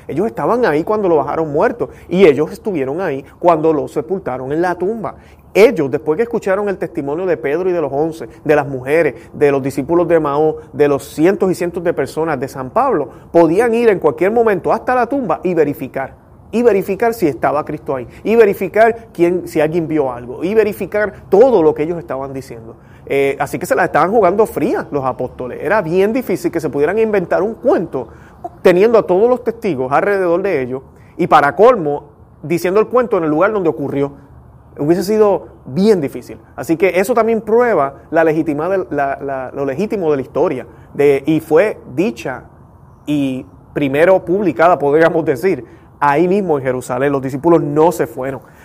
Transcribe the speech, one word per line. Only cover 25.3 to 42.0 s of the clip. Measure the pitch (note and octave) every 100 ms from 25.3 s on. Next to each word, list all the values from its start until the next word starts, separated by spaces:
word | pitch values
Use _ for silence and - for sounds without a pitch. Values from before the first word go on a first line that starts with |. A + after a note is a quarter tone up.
| - B2+ A#2+
Era | C#3 G#3+
bien | D#3+ F#3 G3+
difícil | B3 A#3 F#3 E3+
que | E3
se | D#3
pudieran | C#3+ D#3 G#3+
inventar | A3 G#3 E3+ E3
un | G3+ A3
cuento | C4 D#4+ E3 C3 - - - - - -
teniendo | G3 F3 A3+ A3
a | -
todos | F3+ A#3+
los | A#3+
testigos | - A3 G#3 C3 C3
alrededor | C#3+ F#3+ G3 F3+ E3+
de | G3 D3+
ellos | B2+ B2+ - - - -
y, | E3+
para | D#3 C#3+ C#3+
colmo, | A3+ A#3+ D3 C#3+ - _ - -
diciendo | D3 E3 F3+ G3
el | A3
cuento | A#3+ A#3+ G3
en | D#3
el |
lugar | D3 G3+
donde | G#3+ E3
ocurrió. | - C#3+ C#3+ C#3 C#3 - - - - - -
Hubiese | D3 F3
sido | F#3+ G#3+ G#3 E3+ - - -
bien | C#3 G#3 F#3+
difícil. | C3+ B2+ A2+ A2 - -
Así | C3 D#3+
que | F#3+ F3
eso | G3+
también | A#3 A3 A3+
prueba | A3 A3+ A#3+ F3+ C#3 - -
la | D#3+
legitima-, | E3 D#3 D3+ C#3+ F3 F#3+ -
la, | C#3+ C#3 -
la, | C#3 C3+ B2+
lo | C#3 C#3
legítimo | C3+ G#3 G#3 D#3+
de | C#3+
la |
historia. | B2 C3+ F3 B2+ - - -
De, | - C#3+ C#3 -
y | D#3+
fue | - D#3 G#3 - -
dicha | B2+